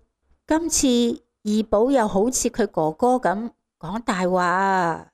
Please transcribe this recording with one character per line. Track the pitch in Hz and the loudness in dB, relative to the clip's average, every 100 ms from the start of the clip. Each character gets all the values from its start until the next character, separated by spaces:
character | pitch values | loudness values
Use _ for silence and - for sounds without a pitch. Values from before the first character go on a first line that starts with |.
| _ _ _ _ - | _ _ _ _ -2
今 | 311 330 | -2 0
次 | - 277 240 240 - _ _ | 0 2 2 2 -2 _ _
二 | 208 214 214 | -4 -2 0
寶 | 208 240 | 2 2
又 | 277 214 | 2 2
好 | 190 226 | 0 0
似 | - 240 | 0 -2
佢 | - 202 | -2 -4
哥 | - 156 | -2 -4
哥 | 156 240 247 | 0 0 2
咁 | 185 190 226 - _ _ | 0 -4 -8 -14 _ _
講 | 165 214 | -12 -8
大 | 240 190 180 | -6 -2 0
話 | 180 | 0
啊。 | 180 180 196 190 170 160 160 | 0 0 2 2 0 -4 -10